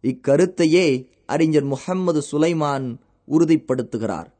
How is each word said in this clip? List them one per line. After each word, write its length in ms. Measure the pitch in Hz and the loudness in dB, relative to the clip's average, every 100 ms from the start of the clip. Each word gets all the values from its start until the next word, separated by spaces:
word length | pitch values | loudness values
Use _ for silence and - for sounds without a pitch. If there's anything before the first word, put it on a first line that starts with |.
இக்கருத்தையே 800 | 127 131 - 143 180 180 165 170 170 131 131 _ - | -4 -4 0 2 2 2 2 4 4 0 -4 _ -6
அறிஞர் 380 | 147 160 151 | 0 2 2
முஹம்மது 560 | 139 135 - 185 180 156 | 0 -6 -4 -4 0 -2
சுலைமான் 640 | 143 147 160 165 147 139 131 117 _ _ - | -2 -2 0 0 -2 -4 -6 -10 _ _ -2
உறுதிப்படுத்துகிறார். 1000 | 151 165 160 - 131 113 110 110 82 82 _ | 0 2 2 0 -4 -4 -6 -4 -6 -10 _